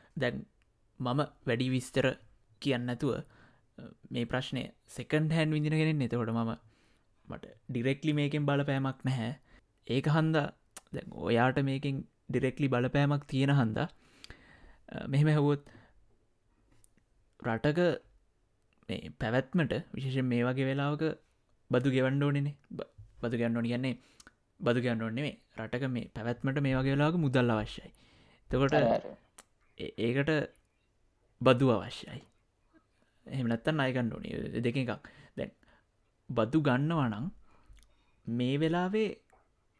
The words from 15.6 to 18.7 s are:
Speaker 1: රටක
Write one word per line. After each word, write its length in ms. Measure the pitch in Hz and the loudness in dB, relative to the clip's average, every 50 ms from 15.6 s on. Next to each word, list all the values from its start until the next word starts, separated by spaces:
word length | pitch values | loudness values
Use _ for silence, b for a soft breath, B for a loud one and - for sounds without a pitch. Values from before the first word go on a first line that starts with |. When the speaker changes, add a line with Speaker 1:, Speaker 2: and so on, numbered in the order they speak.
| - - B B B B B _ _ _ _ _ _ _ _ _ _ _ _ _ _ _ _ _ _ - _ _ _ _ _ _ _ _ _ - | -2 -10 B B B B B _ _ _ _ _ _ _ _ _ _ _ _ _ _ _ _ _ _ -20 _ _ _ _ _ _ _ _ _ -8
Speaker 1:
රටක 400 | - 120 113 113 - 147 147 170 180 175 151 - - - _ _ _ _ _ _ _ _ _ _ _ _ | -4 -4 -2 0 0 0 2 4 2 2 2 -2 -6 -14 _ _ _ _ _ _ _ _ _ _ _ _